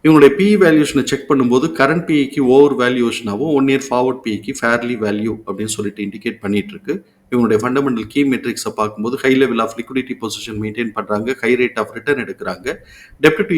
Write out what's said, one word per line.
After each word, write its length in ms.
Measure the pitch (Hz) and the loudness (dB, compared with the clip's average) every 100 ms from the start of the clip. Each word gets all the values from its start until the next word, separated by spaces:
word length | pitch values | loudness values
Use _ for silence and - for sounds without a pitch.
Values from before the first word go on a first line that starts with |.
| 156 | 6
இவங்களுடைய 300 | 156 139 139 | 8 8 6
பி 200 | 202 208 | 2 4
இ 40 | |
வேல்யூவேஷனை 440 | 180 156 147 143 | 4 4 2 0
செக் 280 | 127 139 - | -2 -4 0
பண்ணும்போது 360 | 143 120 123 160 160 | 0 2 2 0 0
கரண்ட் 280 | 135 165 165 | 2 2 0
பி 140 | 151 | 0
இக்கு 260 | 131 - 127 | 0 0 4
ஓவர் 280 | 131 143 127 | 6 6 4
வேல்யூவேஷனாகவும் 800 | 123 127 117 113 107 101 156 | 0 2 -2 -2 -6 -4 0
ஒன் 120 | 143 135 | 2 2
இயர் 200 | 135 135 | 0 0
ஃபார்வர்ட் 300 | 123 127 131 | 0 0 -2
பி 120 | 110 | -6
இக்கு 220 | 104 - 135 | -6 -6 -4
ஃபேர்லி 340 | 120 120 120 117 | 0 0 -2 -4
வேல்யூ 320 | 107 104 110 104 - | -2 -2 -4 -6 -10
அப்படின்னு 280 | 95 107 - | -8 -6 -6
சொல்லிட்டு 280 | 101 - | -6 -6
இண்டிகேட் 340 | 101 101 117 - | -10 -6 -8 -6
பண்ணிட்டு 300 | 101 104 - | -2 -2 -4
இருக்கு. 240 | - - 185 _ _ _ | -12 -8 -8 _ _ _
இவங்களுடைய 280 | 123 117 107 | 0 2 2
ஃபண்டமெண்டல் 460 | 123 131 139 117 107 | 2 0 -2 -4 -4
கீ 160 | 143 | -2
மெட்ரிக்ஸை 480 | 143 131 123 107 110 - | 0 0 -4 -6 -8 -4
பார்க்கும்போது 420 | 104 104 110 131 | -6 -4 -6 -2
high 160 | 135 131 | 0 2
level 240 | 131 117 | 2 0
of 120 | 113 | -4
liquidity 420 | 120 117 131 127 120 | -6 -8 -8 -6 -8
position 320 | 113 - - 107 | -8 -10 -10 -8
மெயின்டெயின் 300 | 107 107 113 | -8 -6 -8
பண்றாங்க, 440 | 107 98 104 113 127 | -8 -4 -4 -4 -4
high 140 | 113 123 | 0 0
rate 240 | 123 113 | 0 -2
of 80 | 107 | -8
return 260 | 117 113 139 | -6 -4 -4
எடுக்கிறாங்க. 480 | 104 95 95 92 117 - - - - - | -4 -8 -8 -6 -8 -8 -14 -20 -20 2
Debt 180 | 156 156 | 2 2
to 180 | 202 | 0